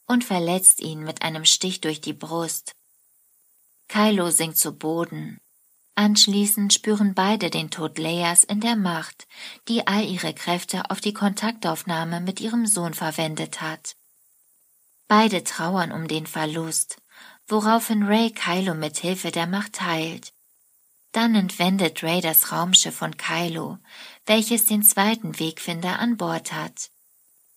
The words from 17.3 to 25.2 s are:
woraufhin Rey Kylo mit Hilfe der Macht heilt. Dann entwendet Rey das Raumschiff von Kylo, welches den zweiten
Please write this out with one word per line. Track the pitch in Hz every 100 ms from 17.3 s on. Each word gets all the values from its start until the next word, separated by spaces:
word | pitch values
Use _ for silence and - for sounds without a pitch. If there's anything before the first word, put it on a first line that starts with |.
| - -
woraufhin | 214 214 226 226 214
Rey | 202 220 226
Kylo | 220 175 175 190 160
mit | 151 151
Hilfe | 175 185 170
der | 170 170
Macht | 196 208 -
heilt. | 180 160 165 - - _ _ _ _ _ _ _ _
Dann | 226 233
entwendet | 220 185 - 175 196 165 -
Rey | 160 175
das | 170 156 -
Raumschiff | 160 175 175 165 -
von | 165 -
Kylo, | - 160 170 165 - 190 _ - - - -
welches | 220 220 233 -
den | 214
zweiten | 208 - 202 226